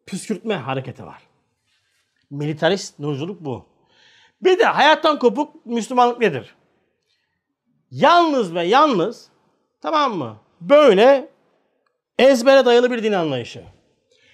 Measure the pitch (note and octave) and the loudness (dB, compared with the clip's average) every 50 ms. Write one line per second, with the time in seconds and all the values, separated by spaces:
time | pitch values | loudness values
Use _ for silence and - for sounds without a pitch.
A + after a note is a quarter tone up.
0 | _ - G3 E3+ - - G#3+ - - A3+ G3+ D#3 A#2 C3+ C3+ C#3 - C3 - - | _ -14 -14 -12 -10 -10 -10 -8 -6 -8 -8 -6 -6 -8 -8 -8 -8 -10 -16 -18
1 | F#2+ D2+ - - _ _ _ _ _ _ _ _ _ _ _ _ _ _ _ _ | -20 -20 -20 -20 _ _ _ _ _ _ _ _ _ _ _ _ _ _ _ _
2 | _ _ _ _ _ _ C#3+ C#3+ D3 D3+ D#3 D3+ E3+ E3 G3 F#3+ - - - - | _ _ _ _ _ _ -12 -10 -8 -8 -6 -2 -2 -2 -2 -2 -6 -12 -16 -10
3 | C#3+ D3+ C#3+ C3 D3+ F#3 G3+ F3 D#3+ C3+ A#2 G2 - _ _ _ _ _ _ _ | -8 -8 -8 -8 -8 -10 -12 -12 -10 -10 -10 -10 -12 _ _ _ _ _ _ _
4 | _ _ _ _ _ _ _ _ - F#4 F#4 F#4+ A4 G3 D3+ F#3 C4 D4+ D#4 D4+ | _ _ _ _ _ _ _ _ 0 0 2 2 2 0 2 2 2 2 2 2
5 | E4+ D#4 D4 - B3 A#3 G3 C#4 D4 D4 _ - _ - A#3 A#3 G#3 - B3+ B3 | 0 -2 -2 0 -2 -2 -2 -2 -6 -8 _ -18 _ -10 -8 -8 -8 -4 0 0
6 | B3 A#3+ A#3+ A#3+ A3+ F#3+ C#3+ A#2 G2 - _ _ _ _ _ _ _ _ _ _ | 0 0 0 -2 -4 -4 -4 -6 -10 -16 _ _ _ _ _ _ _ _ _ _
7 | _ _ _ _ _ _ _ _ _ _ _ _ _ _ _ _ _ _ B2 C3 | _ _ _ _ _ _ _ _ _ _ _ _ _ _ _ _ _ _ -4 0
8 | A3 D4+ E4+ F4 E4+ D#4+ C#4+ B3+ G#3 E3+ E3 F3+ E3+ F3 A3+ C#4 D#4 D4+ A#3 E3+ | 2 4 4 4 4 2 0 -2 -2 -4 -4 -4 -2 0 2 2 2 2 2 0
9 | E3 A3+ A#3 - - _ _ _ _ _ _ _ _ _ _ _ - D4+ D#4+ D4+ | -2 -4 -6 -10 -18 _ _ _ _ _ _ _ _ _ _ _ -8 -4 -2 -2
10 | C#4+ B3+ G#3 E3 B2+ A2 G#2+ G#2 _ _ _ _ E3+ F3+ C#4+ D4+ D4+ B3+ F#3+ F#3+ | -2 -2 -4 -6 -10 -10 -14 -18 _ _ _ _ 0 2 4 6 6 6 6 6
11 | A3+ C4+ C#4+ C4 D4+ - _ _ _ _ _ _ _ _ _ _ _ _ _ _ | 6 4 4 2 0 -8 _ _ _ _ _ _ _ _ _ _ _ _ _ _
12 | _ _ _ - A#3+ C4+ C#4 A#3 A#3 C#4 C4+ C4+ B3 B3 A#3+ A#3+ B3 A#3+ B3 A3+ | _ _ _ 2 4 4 4 4 4 4 4 4 4 4 4 2 2 0 -2 -4
13 | G#3 A3 G3+ F#3 E3 D3+ C3+ B2 A2 - - G#2 E2+ - _ _ _ _ _ _ | -4 -2 -2 -2 -2 -4 -6 -6 -8 -12 -16 -20 -20 -20 _ _ _ _ _ _
14 | _ _ _ _ _ _ | _ _ _ _ _ _